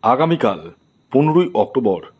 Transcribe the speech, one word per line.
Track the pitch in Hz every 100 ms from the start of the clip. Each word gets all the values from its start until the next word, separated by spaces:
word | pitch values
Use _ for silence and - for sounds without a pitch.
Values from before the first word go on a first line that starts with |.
আগামীকাল | 110 127 160 165 113 92 82 - _ _ _
পনেরোই | 131 151 156 180
অক্টোবর | 139 101 139 113 90 - _